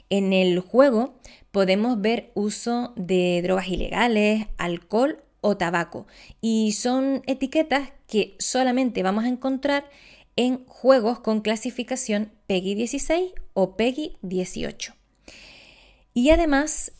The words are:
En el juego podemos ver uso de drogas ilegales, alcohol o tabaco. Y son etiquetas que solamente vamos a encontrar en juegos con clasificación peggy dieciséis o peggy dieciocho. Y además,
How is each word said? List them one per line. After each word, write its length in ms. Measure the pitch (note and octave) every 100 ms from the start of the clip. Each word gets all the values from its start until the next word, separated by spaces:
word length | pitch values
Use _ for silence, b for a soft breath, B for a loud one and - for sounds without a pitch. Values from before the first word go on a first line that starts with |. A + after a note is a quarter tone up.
| B
En 240 | G3 F#3+
el 280 | F#3+ F#3 F3
juego 580 | F3+ A#3 C#4 A3 B3+ - B B B
podemos 500 | G3+ F#3 F#3+ A#3 A#3+
ver 300 | G3+ A#3 -
uso 600 | - G#3 - - A#3+ A#3+ -
de 440 | F3 F#3 F3+ F3
drogas 260 | F3 F#3 F#3
ilegales, 800 | F3 - E3 A#3+ G#3+ G#3 A3 G#3+ -
alcohol 640 | F3 E3+ - G#3+ C#4 D#4 - _
o 160 | G#3 G3+
tabaco. 480 | E3+ E3+ E3 - - B B B
Y 320 | A3+ A3 A3
son 500 | G#3+ B3 C4 C4+ C4+ -
etiquetas 640 | C4 C4 D#4 D#4 C4+ C#4 - -
que 300 | G#3+ - -
solamente 640 | - B3+ C4 B3 C4 G3
vamos 220 | F#3 G#3
a 40 | A#3
encontrar 560 | B3 C4 C4+ C#4+ C#4+ C#4+ B B B B -
en 260 | B3 B3+ -
juegos 520 | - A#3+ C4 G#3+ A#3+
con 220 | - A3
clasificación 880 | G#3+ A3 B3+ A#3+ B3 B3+ - G#3 G#3+ _ -
peggy 300 | F#3+ F#3+ G3+
dieciséis 560 | A#3 C#4 - E4 F#4 - -
o 220 | - F#3 -
peggy 420 | A#3 C4 D4+ -
dieciocho. 720 | F#3 F#3 F#3 - D#3+ - - - _ _ B B B B B B B B B
Y 160 | - B3+
además, 640 | E4 D#4+ C#4 D4+ - -